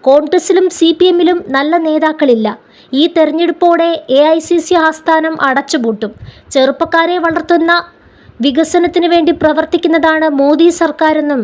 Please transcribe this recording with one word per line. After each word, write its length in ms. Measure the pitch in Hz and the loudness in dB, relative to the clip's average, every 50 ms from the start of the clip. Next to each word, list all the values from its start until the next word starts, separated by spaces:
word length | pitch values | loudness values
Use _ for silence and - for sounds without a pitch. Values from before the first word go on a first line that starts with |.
| - 262 | 2 4
കോൺഗ്രസിലും 580 | 269 294 302 311 - 359 - - 359 381 381 370 - | 2 2 2 2 -2 -2 0 2 0 2 2 0 0
സി 100 | - 330 330 330 330 | 0 0 0 2 2
പി 80 | 359 370 | 2 2
എമ്മിലും 300 | 359 349 349 339 359 349 - - 262 | 2 2 2 0 0 -2 -4 -4 -4
നല്ല 220 | 269 285 302 330 339 330 | -4 -2 0 -2 -2 0
നേതാക്കളില്ല. 600 | 311 311 311 320 311 311 311 311 269 240 220 220 208 208 - _ _ _ - - _ - 269 | 0 -2 0 0 -2 -2 0 0 0 0 0 0 -4 -6 -8 _ _ _ -20 -14 _ -2 -2
ഈ 20 | 302 339 - | -2 0 2
തെരഞ്ഞെടുപ്പോടെ 720 | 339 320 302 285 320 349 330 339 339 359 349 339 330 330 339 330 320 - - 254 269 | 0 0 0 0 -2 -2 -2 0 0 2 2 2 2 0 0 -2 -4 -4 0 2 2
എ 20 | 294 311 | 4 4
ഐ 100 | 320 330 320 | 2 0 0
സി 100 | - 339 339 330 | -2 -2 -2 0
സി 80 | - 359 | 0 0
ആസ്ഥാനം 600 | 339 320 320 311 311 - 339 320 320 311 320 320 - - 269 | 2 2 0 -2 -2 -2 0 0 0 0 -2 -4 -2 -2 -2
അടച്ചുപൂട്ടും. 640 | 262 254 294 302 - 302 233 226 220 208 226 208 233 - - - - - _ - | -2 -2 -2 -2 -4 -2 -2 -2 -2 -2 -8 -10 -10 -14 -20 -20 -20 -20 _ -4
ചെറുപ്പക്കാരെ 640 | - 277 262 262 269 277 330 330 - 330 330 339 349 359 330 | -2 0 0 0 0 -2 -4 -2 0 0 0 0 -2 -2 -2
വളർത്തുന്ന 480 | 339 330 339 320 - 349 339 330 339 339 349 339 - _ _ _ - _ - - - - _ 226 | -2 -2 -2 -2 0 0 0 2 2 0 -2 -2 -8 _ _ _ -20 _ -20 -20 -20 -10 _ -4
വികസനത്തിനു 640 | 285 247 294 320 320 - 349 339 349 - 359 339 339 | -2 0 0 -2 0 0 0 0 0 0 0 0 2
വേണ്ടി 240 | 339 339 320 302 320 - | 2 2 2 0 -2 0
പ്രവർത്തിക്കുന്നതാണ് 840 | - 311 302 294 320 320 - 339 - 339 320 330 285 320 311 311 311 311 285 269 | 0 0 0 0 -2 -2 -4 -2 -2 0 0 2 2 0 0 0 0 -2 0 0
മോദി 280 | 277 285 302 294 330 349 330 - | 2 2 2 4 2 2 2 0
സർക്കാരെന്നും 640 | 339 311 294 - 320 311 311 311 302 294 285 254 | -2 -4 -2 -2 0 0 0 0 -2 -2 -2 -4